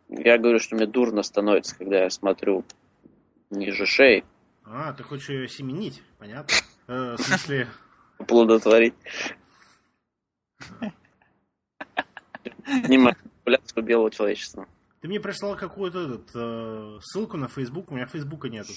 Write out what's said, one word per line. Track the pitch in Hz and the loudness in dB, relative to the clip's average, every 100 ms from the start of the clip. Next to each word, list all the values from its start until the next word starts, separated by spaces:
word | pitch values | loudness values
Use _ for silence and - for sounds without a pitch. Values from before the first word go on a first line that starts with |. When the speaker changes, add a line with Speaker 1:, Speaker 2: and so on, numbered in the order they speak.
| _ | _
Speaker 1:
я | - 127 120 | 0 4 6
говорю, | 117 113 | 6 2
что | - 113 | 2 -2
мне | 107 | 0
дурно | 127 117 107 | 2 2 0
становится, | 95 - 104 98 - - | -2 0 2 2 0 -8
когда | 95 98 | -2 0
я | 92 | 0
смотрю | - 98 92 - 92 - - _ _ - _ _ _ _ | 0 -2 -2 0 -2 -4 -16 _ _ -20 _ _ _ _
ниже | 101 98 98 98 | -8 -6 -4 0
шеи. | - 135 98 - _ _ _ | 4 6 6 0 _ _ _
Speaker 2:
А, | 107 117 151 | -16 -10 -10
ты | 139 | -12
хочешь | - 139 143 | -14 -14 -10
её | 139 | -8
осеменить? | 123 - 135 151 208 139 _ _ | -10 -10 -10 -8 -10 -12 _ _
Понятно. | 104 123 147 - - _ - | -20 -14 -4 -2 -2 _ -10
Э, | 127 127 120 | -8 -6 -6
в | |
смысле | - 185 156 139 113 - _ _ _ - | -4 -4 -2 -4 -4 -10 _ _ _ -12
Speaker 1:
Оплодотворить. | - 117 113 113 110 113 117 - - - - - _ _ _ _ _ _ _ _ _ _ _ - - - 214 - _ _ _ _ _ _ _ - - - - - - - - - - 269 | 2 4 6 6 6 6 6 0 -12 -12 -10 -12 _ _ _ _ _ _ _ _ _ _ _ -20 -20 -12 -12 -12 _ _ _ _ _ _ _ -20 -10 -8 -8 -12 -20 -20 -18 -14 -4 0
Внимание, | 240 131 123 - - _ | 4 6 6 4 -6 _
популяцию | - 127 - - | 0 0 0 -6
белого | 113 117 110 | 2 4 2
человечества. | - 104 95 - 95 95 _ _ _ 156 | 0 -2 -2 -8 -14 -18 _ _ _ -10
Speaker 2:
Ты | |
мне | 208 | -8
прислал | 196 190 202 190 | -8 -8 -8 -8
какую-то, | 185 - 190 180 | -10 -8 -8 -6
этот, | 160 113 - | -8 -10 -12
э, | 120 117 113 113 110 107 104 | -10 -8 -8 -10 -12 -14 -16
ссылку | - 185 220 170 | -12 -8 -8 -8
на | 131 | -8
Facebook, | - 123 151 190 | -8 -10 -10 -10
у | 131 | -10
меня | 123 | -10
Фейсбука | 165 143 156 127 | -10 -10 -10 -10
нету, | 113 104 | -12 -4